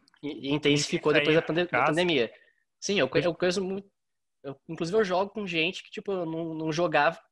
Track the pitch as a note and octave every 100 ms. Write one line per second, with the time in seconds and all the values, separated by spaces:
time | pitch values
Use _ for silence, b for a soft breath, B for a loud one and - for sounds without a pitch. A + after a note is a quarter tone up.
0 | _ _ C#3+ D3 C3+ D3 D3 D3 D3 F3
1 | - D3+ D3 D#3+ - D#3+ F3 B2 C#3 D#3
2 | F3+ D3 A2+ b b b b _ - G3
3 | D3 - F3 D#3+ F3+ F3+ F#3 F#3+ G3 _
4 | _ _ _ _ C#3 C#3 - D#3+ E3 G#3+
5 | G3+ F3+ G3+ A3 G3+ E3+ D#3+ F#3+ - -
6 | G3+ F#3+ E3 E3 E3 D#3+ D#3+ D#3 F3 D#3
7 | C#3+ - _